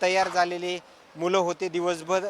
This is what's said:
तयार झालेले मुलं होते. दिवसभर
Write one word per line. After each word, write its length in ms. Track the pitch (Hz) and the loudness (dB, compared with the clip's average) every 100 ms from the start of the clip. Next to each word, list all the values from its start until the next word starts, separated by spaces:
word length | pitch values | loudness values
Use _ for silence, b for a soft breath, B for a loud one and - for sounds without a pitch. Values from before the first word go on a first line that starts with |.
तयार 260 | 185 185 185 | 2 2 2
झालेले 500 | 175 175 175 180 180 - B B 156 | 2 0 0 -6 -6 -10 B B -4
मुलं 220 | 175 190 | 0 2
होते. 300 | 175 170 185 | 2 -2 -4
दिवसभर 560 | 170 175 170 160 185 196 | -2 -2 -2 -2 -2 -2